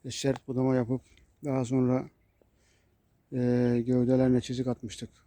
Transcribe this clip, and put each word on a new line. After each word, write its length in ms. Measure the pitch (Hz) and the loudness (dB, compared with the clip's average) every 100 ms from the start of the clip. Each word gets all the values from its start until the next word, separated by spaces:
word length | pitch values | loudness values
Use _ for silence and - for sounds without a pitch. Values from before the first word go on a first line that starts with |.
| 131 | -10
sert 380 | - 139 131 - | -4 -2 -2 -4
budama 280 | 127 131 131 | -2 0 0
yapıp 240 | 117 127 _ - _ _ | 0 -4 _ -20 _ _
daha 200 | 147 131 | -4 -4
sonra, 460 | 120 131 123 127 - _ _ _ _ _ _ _ _ _ _ _ _ | 0 0 2 0 -4 _ _ _ _ _ _ _ _ _ _ _ _
e, 60 | 131 123 123 123 120 120 | -2 0 2 2 2 2
gövdelerine 540 | 127 120 127 131 123 | 2 4 4 4 2
çizik 260 | - 127 127 | 0 -4 -4
atmıştık. 440 | 120 107 - 113 _ | -4 -8 -12 -14 _